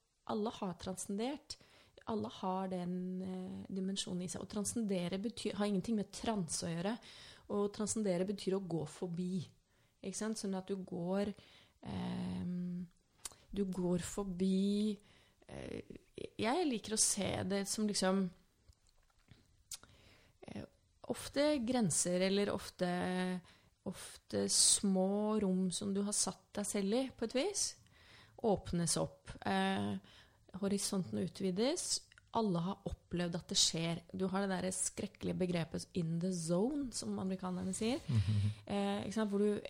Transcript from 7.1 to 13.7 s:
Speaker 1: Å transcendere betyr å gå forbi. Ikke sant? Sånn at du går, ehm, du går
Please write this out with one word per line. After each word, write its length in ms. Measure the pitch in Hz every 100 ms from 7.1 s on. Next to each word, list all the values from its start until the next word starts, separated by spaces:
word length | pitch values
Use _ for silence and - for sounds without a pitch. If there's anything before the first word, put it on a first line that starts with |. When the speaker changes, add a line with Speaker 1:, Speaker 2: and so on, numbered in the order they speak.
| - - - -
Speaker 1:
Å 200 | 208 202
transcendere 580 | 202 208 220 202 175 190
betyr 300 | 196 190 190
å 60 |
gå 180 | 180 165 147
forbi. 500 | - 185 170 180 185 123 - _ _ _ -
Ikke 160 | 196 185
sant? 220 | 214 220
Sånn 160 | 196 190
at 100 | 185
du 100 | 196
går, 540 | 185 175 170 196 208 - - - - _
ehm, 1040 | - 185 180 180 185 185 180 180 180 175 180 _ _ _ - - -
du 160 | 202
går 340 | 196